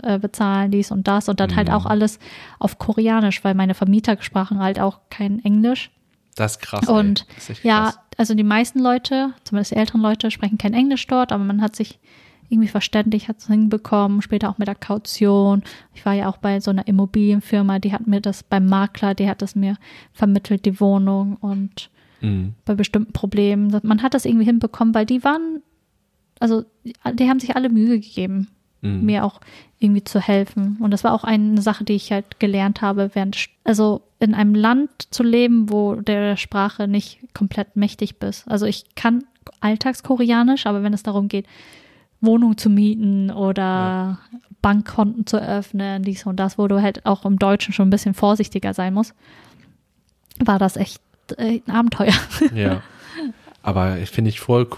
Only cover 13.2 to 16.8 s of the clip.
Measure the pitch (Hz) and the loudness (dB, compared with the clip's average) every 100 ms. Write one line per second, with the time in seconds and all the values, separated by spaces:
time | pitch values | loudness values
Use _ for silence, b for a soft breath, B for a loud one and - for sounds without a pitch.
13.2 | - 214 - 214 220 214 - 208 202 202 | -4 -8 -2 2 2 0 0 0 2 0
14.2 | - 208 214 196 202 202 - 208 - - | -2 -2 -2 -4 -6 -6 -6 -6 -6 0
15.2 | 202 202 196 202 - B B - - 196 | 2 4 4 2 -2 B B -8 -2 -2
16.2 | 196 - 208 196 202 196 | -2 -4 -2 -2 0 -2